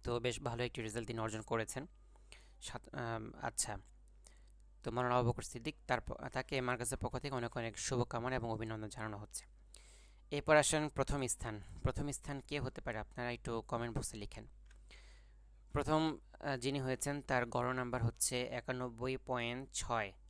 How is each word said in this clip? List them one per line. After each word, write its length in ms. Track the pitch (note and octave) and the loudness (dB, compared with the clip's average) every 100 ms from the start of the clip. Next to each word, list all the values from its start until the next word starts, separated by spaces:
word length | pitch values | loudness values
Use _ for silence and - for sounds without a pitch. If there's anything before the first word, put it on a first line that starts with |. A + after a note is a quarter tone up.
তো 160 | - A#2+ | 0 0
বেশ 200 | A#2+ A#2 | 0 -2
ভালো 240 | C3 A#2 | -4 -2
একটি 180 | A#2+ - | -2 -2
রেজাল্ট 260 | A2 G#2+ A2+ | -4 -4 -4
তিনি 120 | A2+ | -2
অর্জন 220 | A2+ A2 | -2 -2
করেছেন। 440 | G#2+ A2+ A2 B2+ - - - - - - - - | -2 0 0 -4 -8 -14 -20 -20 -20 -20 -20 -14
সাত, 340 | - B2 - | -10 -10 -8
আম, 380 | C#3 A#2+ A2+ A2 - | -6 -2 -2 -4 -6
আচ্ছা, 360 | B2 - - G2+ - - - - - - - - - - | -4 0 0 -2 -10 -20 -20 -20 -20 -20 -20 -20 -20 -10
তো 80 | - | -4
মাওলানা 260 | A#2 B2 B2 | 0 4 6
আবু 120 | A#2+ | 6
বকর 140 | A#2+ | 2
সিদ্দিক, 340 | - B2 A2+ - - | -2 -6 -6 -6 0
তার 140 | B2 | 0
প-, 280 | - - C3+ | 2 -6 -4
তাকে 280 | B2+ B2+ C3+ | -4 0 0
মার্কাজের 380 | B2 B2 B2 C3 | 2 0 0 -2
পক্ষ 200 | - C3 | -2 -2
থেকে 160 | C#3+ | -2
অনেক 220 | C3 A#2+ B2 | -2 -2 -2
অনেক 220 | A#2 G#2+ | -4 -2
শুভকামনা 580 | - B2+ A#2+ A#2+ A#2+ C3 | 0 2 2 0 0 0
এবং 140 | A#2 | 0
অভিনন্দন 380 | A2 A2+ A2 G#2+ | -2 -2 -4 -6
জানানো 300 | - A2 G#2 | -6 -6 -6
হচ্ছে। 260 | G#2 - - - - - - - - - - | -8 -10 -10 -20 -20 -20 -20 -20 -20 -20 -4
এরপর 260 | D3 C#3 D3+ | -4 8 10
আসেন 320 | C#3+ D#3 D3+ | 10 4 2
প্রথম 380 | - C3+ C#3+ B2+ | 0 2 2 2
স্থান। 340 | - A#2+ G#2+ - - | 0 -2 -4 -8 -2
প্রথম 300 | - - C#3+ | -2 0 -2
স্থান 280 | C#3 - C#3 | -2 -4 -6
কে 200 | - C#3+ | -4 -2
হতে 200 | C3+ - | -2 -4
পারে, 180 | - A2 | -6 -4
আপনারা 320 | G#2 - A#2+ | -6 -4 -4
একটু 300 | A#2+ - A2+ | -4 -2 -2
কমেন্ট 380 | G#2 A#2+ A#2 A2 | 0 -2 0 -2
বক্সে 180 | - A2+ | -4 -6
লিখেন। 300 | G2+ - A2 - - - - - - - - - - - - | -8 -10 -14 -18 -20 -20 -20 -20 -20 -20 -20 -20 -20 -20 -4
প্রথম, 460 | D3 C#3+ D#3 D#3+ D3+ - - | -2 4 4 4 0 -10 -8
আহ, 160 | D3 C3+ | -4 0
যিনি 240 | B2 C#3 | 0 0
হয়েছেন 420 | C3 B2+ - C#3+ | 0 0 0 -2
তার 240 | C3+ B2+ A#2+ | 2 2 4
গড় 260 | A#2+ B2 | 2 2
নাম্বার 300 | B2+ B2 A#2+ | 2 0 2
হচ্ছে 400 | A#2 - - B2+ | 2 4 2 2
একানব্বই 760 | B2 B2 - B2+ B2+ A#2 B2+ C3 | 0 -2 -2 -2 -2 -2 -2 -2
পয়েন্ট 520 | - B2 A#2 B2 C3+ | 0 0 0 -2 -4
ছয়। 400 | - - A#2 G2+ - - | -4 0 2 0 -4 -20